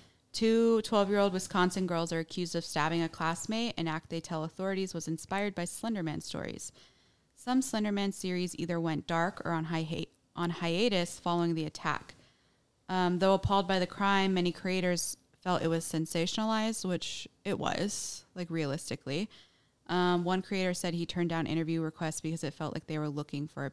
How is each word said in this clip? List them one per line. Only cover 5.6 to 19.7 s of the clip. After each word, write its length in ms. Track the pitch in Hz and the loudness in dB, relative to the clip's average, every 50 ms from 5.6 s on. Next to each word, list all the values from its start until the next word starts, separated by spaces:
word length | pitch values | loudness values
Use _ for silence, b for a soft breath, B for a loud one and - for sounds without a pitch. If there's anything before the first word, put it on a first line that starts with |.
| 175 | -4
Slender 380 | 196 - - - 226 220 196 165 | -4 -4 -4 -4 -4 -2 -2 -2
Man 180 | 156 147 165 | -2 -4 -4
stories. 500 | - - - - - - - - - - - b b b b b b b b b b b b | -6 -6 -6 -6 -6 -6 -8 -10 -12 -14 -14 b b b b b b b b b b b b
Some 260 | - - 247 254 262 | -10 -4 0 0 0
Slender 300 | 254 - - 220 208 208 | 2 2 0 0 2 2
Man 200 | 202 202 202 196 196 | 2 2 0 0 -2
series 420 | - - 185 180 180 180 175 - | -2 -2 -2 0 0 0 -2 -2
either 220 | - 170 165 170 170 | -4 -2 -2 0 0
went 280 | 165 165 160 175 - | 0 0 0 -2 -2
dark 340 | - 170 165 170 190 - - - | 0 0 2 2 0 0 -4 -4
or 60 | - | -2
on 140 | 170 160 160 | 0 0 0
hi-, 420 | 160 170 160 160 156 165 170 165 - _ _ _ _ - | 0 -2 -2 -2 -2 -4 -6 -6 -8 _ _ _ _ -6
on 140 | - 175 175 | -4 -2 -2
hiatus 680 | 165 - 170 170 165 180 233 240 208 180 175 175 - - | -2 -2 -2 0 2 2 2 2 2 2 0 -2 -4 -6
following 340 | - 175 170 175 170 170 165 | -2 0 2 2 2 2 2
the 120 | 160 151 | 0 -2
attack. 500 | 156 - - - 160 147 - - - - b b b b b b b b b b b b _ _ | -4 -6 -6 -4 -4 -4 -4 -6 -12 -20 b b b b b b b b b b b b _ _
Um, 320 | - 185 185 180 175 180 170 | -2 0 2 4 4 4 4
though 140 | 190 190 196 | 6 6 6
appalled 340 | 185 - - 196 196 190 | 4 4 4 4 4 4
by 120 | 180 190 185 | 4 2 2
the 80 | 180 | 2
crime, 460 | 180 - - 196 196 196 196 190 196 190 | 0 0 0 2 4 4 4 4 4 4
many 180 | 180 175 175 | 4 2 2
creators 680 | 165 - - 185 185 185 180 180 175 170 - - - - _ _ _ _ | 0 -2 -2 -2 0 2 2 2 2 0 -2 -4 -6 -8 _ _ _ _
felt 200 | - 185 180 - | -2 0 0 2
it 60 | - | 2
was 160 | 165 165 165 165 | 2 0 0 -2
sensationalized, 1000 | - - 160 165 - - 165 170 185 - 226 220 220 220 220 214 226 220 - - | -2 -2 -2 -2 0 0 0 0 0 0 0 0 0 2 2 0 0 -2 -2 -2
which 420 | 185 180 165 - - - - - - _ _ - | -2 -2 -2 -4 -6 -8 -8 -10 -14 _ _ -6
it 140 | 202 196 - | -4 -2 -2
was, 680 | - - - - 185 208 - - - - - - - _ - | 0 -2 0 0 -2 -2 -4 -4 -6 -8 -8 -12 -14 _ -10
like, 140 | 185 175 170 | -8 -6 -4
realistically. 760 | 165 160 151 139 139 170 - - - - - 131 139 170 214 - B B B B B B B B | -2 -2 -2 -2 -2 -4 -4 -6 -8 -8 -6 -4 -4 -2 -4 -4 B B B B B B B B